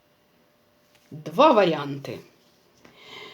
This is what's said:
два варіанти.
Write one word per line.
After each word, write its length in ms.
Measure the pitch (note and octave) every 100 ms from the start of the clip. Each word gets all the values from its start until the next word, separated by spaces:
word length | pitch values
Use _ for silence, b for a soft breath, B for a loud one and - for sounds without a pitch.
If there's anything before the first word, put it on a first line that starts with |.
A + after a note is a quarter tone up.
| _ _ _ _ _ _ _ _ _ _ _
два 420 | D#3 E3+ E3 D#4+
варіанти. 680 | A#3 F3+ D3+ C#3+ C#3 C3+ G2+ - _ _ _ _ _ B B B B B